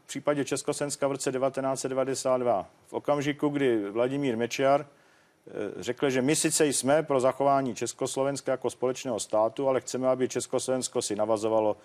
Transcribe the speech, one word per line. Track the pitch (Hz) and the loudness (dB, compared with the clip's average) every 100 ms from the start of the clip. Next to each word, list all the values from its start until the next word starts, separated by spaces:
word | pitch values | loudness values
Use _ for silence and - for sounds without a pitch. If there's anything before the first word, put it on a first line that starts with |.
| - | -12
případě | 139 147 147 131 | -4 0 0 0
Československa | 143 - 143 143 - 139 | -2 -2 -4 -4 -2 -2
v | |
roce | 135 143 | -2 -4
devatenáct | 131 131 131 135 135 | -2 -2 0 -2 -2
set | 135 | -2
devadesát | 131 131 131 131 127 | -2 -2 -2 0 2
dva. | 123 101 87 _ _ | 2 0 -2 _ _
V | |
okamžiku, | 117 - 147 143 143 147 | -4 0 0 0 -2 -2
kdy | 143 135 113 101 | 2 2 2 0
Vladimír | 107 127 143 139 113 | 0 0 0 -2 0
Mečiar, | 120 - 135 143 147 | -2 0 4 2 0
eh, | _ _ _ _ _ - 98 104 - | _ _ _ _ _ -14 -8 -8 -6
řekl, | 117 123 143 | -6 -2 0
že | 131 | 2
my | 127 156 | 2 2
sice | 165 - 151 | 2 2 2
jsme | 123 127 151 | 2 2 2
pro | 151 135 | 2 2
zachování | 127 - 139 139 131 104 | 2 2 2 2 0 -4
Československa | 120 - 135 - 135 139 - | -6 -4 -4 -2 -2 -2 -4
jako | 127 117 | -4 -4
společného | - 127 127 131 107 | -2 -2 -2 -4 -6
státu, | - 107 113 - 135 | 0 2 2 2 0
ale | 131 | 0
chceme, | - 127 131 | -2 -2 0
aby | 127 123 | 2 0
Československo | 131 - 131 - 127 123 127 | -2 -2 -2 0 -2 -2 -4
si | - 104 | -2 -2
navazovalo | 107 110 110 110 107 101 | 0 0 2 2 2 0